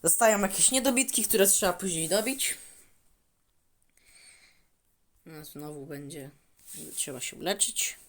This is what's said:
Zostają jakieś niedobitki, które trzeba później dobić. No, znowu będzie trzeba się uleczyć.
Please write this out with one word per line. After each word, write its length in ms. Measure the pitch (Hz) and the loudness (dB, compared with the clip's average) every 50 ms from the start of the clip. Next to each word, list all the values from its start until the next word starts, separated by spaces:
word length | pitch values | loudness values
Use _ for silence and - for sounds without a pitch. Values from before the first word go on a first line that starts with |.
| - | 2
Zostają 360 | 170 - - 233 220 214 202 | 2 4 6 6 6 6 4
jakieś 320 | 202 196 - - - - | 2 0 2 4 2 4
niedobitki, 520 | 262 262 233 277 247 254 269 - - - 220 | 4 4 2 4 4 4 2 2 0 -2 0
które 240 | - 220 202 196 | 2 4 4 6
trzeba 260 | 196 - - - 185 175 | 6 6 4 2 0 0
później 360 | - 190 190 170 160 160 151 | 0 -4 -4 -4 -4 -2 0
dobić. 480 | 175 208 214 247 262 - - - - - - - - - - _ _ _ _ _ _ _ _ _ _ _ _ _ _ _ _ _ _ _ _ _ _ _ _ _ _ - - - - _ _ _ _ _ _ _ _ _ _ _ _ _ _ _ _ _ _ | 0 2 2 0 -2 -2 -4 -4 -4 -6 -12 -20 -20 -20 -20 _ _ _ _ _ _ _ _ _ _ _ _ _ _ _ _ _ _ _ _ _ _ _ _ _ _ -20 -20 -20 -20 _ _ _ _ _ _ _ _ _ _ _ _ _ _ _ _ _ _
No, 200 | 175 160 151 151 | -20 -18 -16 -16
znowu 400 | - - 147 147 151 151 147 139 | -16 -14 -14 -12 -12 -12 -12 -12
będzie 440 | 151 147 139 147 139 160 151 139 143 147 _ _ _ _ _ - - - - - - - | -12 -12 -12 -12 -14 -14 -14 -14 -16 -18 _ _ _ _ _ -20 -18 -16 -14 -14 -10 -6
trzeba 260 | - - - 135 127 | -6 -6 -6 -6 -8
się 140 | - - - | -10 -10 -10
uleczyć. 640 | - 151 165 202 208 - - - - - - - - - | -6 -4 -4 0 0 -2 -2 0 -4 -4 -4 -6 -10 -18